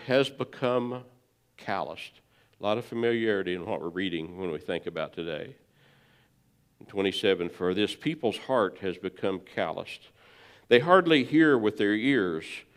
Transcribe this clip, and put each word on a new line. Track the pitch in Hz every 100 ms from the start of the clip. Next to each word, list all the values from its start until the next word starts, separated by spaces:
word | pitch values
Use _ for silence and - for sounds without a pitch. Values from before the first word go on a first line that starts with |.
| -
has | 131 135
become | - 127 - 127 123 120 127 123 _ _ _ _ -
calloused.'" | - 98 73 - - - _ _ _ _
A |
lot | 101 113
of | 117
familiarity | 117 117 120 110 101 90
in | 90 92
what | 85
we're | 85
reading | 87 95 82 82 90
when | 90
we | 76
think | - 85 -
about | 80 76
today. | - 82 76 - - _ _ _ _ _ _ _ _ _ _ _ -
In | -
twenty-seven, | 101 98 - 101 90 87
"For | - 92
this | 92 104 -
people's | 151 160 113 -
heart | - 127 95 -
has | 95 87
become | 92 - 101 92
calloused. | - - 85 90 - - - _ - - - - -
They | 120
hardly | 160 185 170 151 127
hear | 151 156 127
with | 107 104
their | 104
ears, | 107 131 131 90 80 - - -